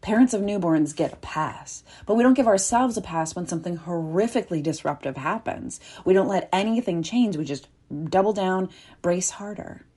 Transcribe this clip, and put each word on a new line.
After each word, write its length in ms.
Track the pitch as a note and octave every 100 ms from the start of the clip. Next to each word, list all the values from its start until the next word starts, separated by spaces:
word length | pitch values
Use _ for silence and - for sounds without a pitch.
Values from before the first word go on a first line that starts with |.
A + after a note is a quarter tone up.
parents 340 | - G#3+ B3+
of 80 | G#3+
newborns 520 | G3+ G3+ F3 D#3+ D3
get 180 | D3+ D3
a 40 | -
pass. 680 | - D#3 D3+ - - - - -
But 100 | -
we 80 | A3
don't 120 | B3
give 120 | C4 A#3
ourselves 500 | G3 - A#3+ B3+ A3+
a 40 |
pass 320 | - E3+ D#3+
when 120 | - E3+
something 320 | E3 F3 E3+
horrifically 840 | E3+ E3+ D#3+ E3 A3+ A#3+ - E3
disruptive 540 | D3+ D3+ D3 D3 C#3 C3
happens. 640 | C#3 A3 - - - - - -
We 80 | -
don't 160 | F#3+ F#3+
let 200 | F#3+ -
anything 500 | F#3 G#3 A3+ A#3+ E3+
change. 340 | D#3+ A#3+ A#3 D#3+
We 80 |
just 240 | C#3+ C#3 - _ _ D3 D#3
double 220 | F#3 G3
down, 360 | G3+ F#3+ F#3+ F#3 - - -
brace 280 | F3 F3 F3+
harder. 560 | - G3+ G3+ - - -